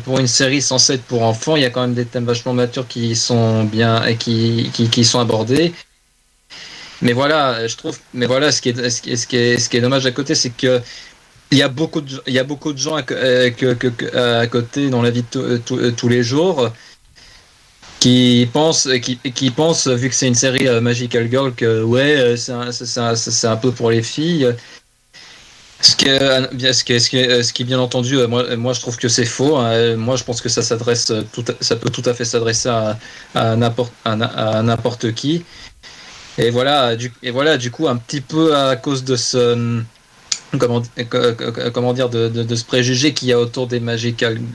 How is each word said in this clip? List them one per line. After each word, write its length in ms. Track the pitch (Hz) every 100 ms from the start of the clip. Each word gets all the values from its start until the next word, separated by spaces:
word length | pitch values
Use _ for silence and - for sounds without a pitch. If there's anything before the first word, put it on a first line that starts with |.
pour 140 | 120 131
une 80 | 127
série 340 | - 135 143
censée 340 | - 127 -
être 100 | 135
pour 180 | - 120
enfants, 320 | 113 113 156
il 80 | 156
y 20 |
a 60 | 127
quand 120 | 123
même 120 | 123
des 100 | 123
thèmes 200 | 117 123
vachement 280 | 120 120 131
matures 360 | 123 120 135 123
qui 260 | 120 117
sont 480 | 113 - 120 113 110
bien, 420 | 107 110 113 113
et 120 | 113 113
qui, 540 | 120 113 117 117 123
qui, 160 | - 113
qui 140 | 123
sont 160 | 113 123
abordés. 520 | 113 110 110 143 170 170 - _ _ _ _ _ _ - - - - -
Mais 120 | 123
voilà, 540 | 120 143 156 135 113 113
je 80 | -
trouve, 200 | 160 139 -
mais 140 | 123 120
voilà, 240 | 131 147
ce 100 | -
qui 100 | 127
est, 200 | 120 123
ce 100 | -
qui 120 | -
est, 40 | 123
ce 100 | -
qui 80 | 123
est, 220 | 120 120
ce 100 | -
qui 80 | 120
est 40 |
dommage 240 | 123 135 127
à 40 |
côté, 240 | 131 139
c'est 160 | 151 127
que 300 | - 127 127 117 - - - _ _ -
il 60 | 139
y 40 |
a 60 | 139
beaucoup 320 | 131 160 160
de, 200 | 139 131 -
il 60 |
y 60 | 127
a 40 |
beaucoup 280 | 135 143 156
de 60 | 135
gens 180 | 143 156
à 60 |
co-, 120 | 127
euh, 360 | 113 127 127 123
que, 240 | 117 127
que, 140 | 120 127
que, 280 | 117 - 131
à 300 | 120 117 117
côté 420 | 120 117 143 139
dans 120 | 123
la 80 | 120
vie 120 | 123
de 40 | 120
tou-, 100 | 131
euh, 160 | 123 120
tou-, 140 | 113 127
euh, 140 | 123
tous 160 | 117 120
les 160 | 123
jours 460 | 117 143 185 151 113 117 - - _ - - - _ _ _ _ - -
qui 480 | 123 123 123 120 120
pensent, 360 | 147 160 156 135 127
qui, 160 | 123 123
qui 320 | 139 120 131
pensent, 360 | 120 160 160 135
vu 220 | 120 127
que 60 |
c'est 120 | - 131
une 80 |
série, 320 | 120 135 131 131
euh, 140 | 117
Magical 500 | 120 117 123 120 117
Girl, 240 | 127 135
que 280 | 120 117 110
ouais, 320 | 113 123 143 147
euh, 180 | 123 120
c'est 160 | 123
un, 200 | 120 120
c'est, 140 | 120 120
c'est 140 | 123
un, 140 | 117
c'est, 160 | 113 113
c'est 160 | 110 113
un 100 | 110
peu 140 | 127
pour 200 | 117 117
les 100 | 113
filles. 500 | 113 - 165 165 123 117 - - _ _ _ - - - - - - -
Ce 140 | - -
qui 100 | 139
est, 140 | 135
euh, 240 | 139 131 131
bien, 200 | 127 131
ce 120 | 127
qui 80 | -
est, 80 | 120
ce 100 | -
qui 80 | 131
est, 100 | 123
euh, 140 | 123
ce 100 | 120
qui 100 | -
est 20 |
bien 160 | 123 131
entendu, 360 | 123 131 120 139
euh, 120 | 117
moi, 160 | 120
euh, 120 | 123 117
moi, 160 | 123
je 80 | 120
trouve 160 | 127 117
que 120 | 120
c'est 160 | 120
faux, 320 | 120 - 139 147
hein. 160 | 117
Euh, 240 | 113 117 113
moi, 180 | 113
je 80 | 127
pense 180 | - 117
que 80 | 123
ça 140 | -
s'adresse, 480 | 113 113 117 117 -
euh, 120 | 110 107
tout 120 | - 117
à, 60 | 117
ça 140 | -
peut 160 | 117 117
tout 120 | - 123
à 80 |
fait 100 | 120
s'adresser 440 | 120 120 113 110 127
à, 280 | 117 107 107 - - -
à 220 | - 117 113
n'importe, 360 | 117 117 120 -
à 100 | 113
na-, 120 | 107 123
à 360 | 131 110 110
n'importe 500 | 113 113 120 113 113
qui. 320 | 110 139 170 170 - - - - - - - - -
Et 120 | 117
voilà, 460 | 120 135 147 123 117
du, 160 | 123 -
et 80 | 127
voilà, 260 | 123 151 143
du 120 | 120
coup, 180 | 120 156
un 80 | 120
petit 240 | - 147
peu 360 | - 156 160 143
à 200 | 135 123
cause 280 | 147 135
de 120 | 131 123
ce, 380 | - 127 120
hum, 300 | 120 117 117 113 - _ - - - - 135
comment, 240 | 120 120 117 -
euh, 60 |
co-, 300 | 120 127 120 117
co-, 160 | 127
co-, 180 | 120 123
comment 200 | 123 123
dire, 140 | 123 127
de, 200 | 117 113
de, 140 | 117
de 100 | 113 117
ce 80 |
préjugé 480 | - 127 123 127 151
qu'il 140 | - 123
y 40 |
a 60 | 120
autour 260 | 117 127 123
des 140 | 120
magical, 580 | 117 117 117 117 117 113 120